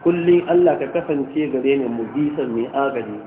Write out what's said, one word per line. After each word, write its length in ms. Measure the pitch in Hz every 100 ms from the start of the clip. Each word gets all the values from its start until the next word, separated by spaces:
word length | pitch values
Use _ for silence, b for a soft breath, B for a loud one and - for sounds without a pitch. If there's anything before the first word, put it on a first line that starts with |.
Kullum 420 | 170 175 170 175 170
Allah 300 | 175 175 143
ka 100 | 139
kasance 500 | 170 170 147 135 151 147
gare 240 | 131 131 139
ni 80 | 123
mugisan 640 | 117 110 127 147 151 127
mai 140 | 113 123
agaji. 500 | 135 139 131 107 104